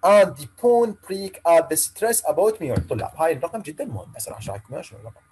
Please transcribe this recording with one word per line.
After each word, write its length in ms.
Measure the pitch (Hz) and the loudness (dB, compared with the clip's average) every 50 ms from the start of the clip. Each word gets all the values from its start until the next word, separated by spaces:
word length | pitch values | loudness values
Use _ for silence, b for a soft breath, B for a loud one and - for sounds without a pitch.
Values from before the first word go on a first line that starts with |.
| - | 4
And 220 | 180 202 208 196 170 | 6 6 6 6 4
the 180 | 131 135 147 - _ _ | 2 -12 -16 -18 _ _
bone 320 | - 240 240 233 233 226 202 - _ - | 2 2 4 4 2 0 -2 -10 _ -10
break 280 | 190 196 196 190 - | -10 -8 -8 -10 -12
at 280 | - _ 170 170 165 160 | -4 _ 4 6 6 4
the 140 | 165 156 160 | 2 -2 -2
stress 440 | - - - - 208 226 233 - - | -2 -4 -4 -2 -2 0 0 0 -2
about 360 | 156 147 160 190 220 214 214 | -2 0 2 2 2 0 -2
مية. 140 | 170 135 117 104 - - | -6 -2 -2 -2 -2 -4
طلاب 220 | 139 107 - - - | -6 -6 -6 -10 -6
هاي 180 | - 160 165 160 | -2 -2 0 0
الرقم 280 | 131 165 170 - 226 | -2 -4 -8 -8 -10
جداً 240 | 202 220 208 - 285 | -10 -12 -10 -10 -10
مهم، 280 | 247 135 98 85 - - | -10 -10 -14 -14 -16 -14
بس 140 | - - - | -14 -12 -12
راح 80 | - 107 | -12 -14
اشارككم 360 | 107 - 98 104 107 _ - | -12 -12 -12 -12 -14 _ -14
وياه 80 | 123 | -14
شنو 180 | 127 - 110 107 | -14 -16 -20 -20
الرقم. 220 | 107 113 - _ _ _ | -20 -20 -20 _ _ _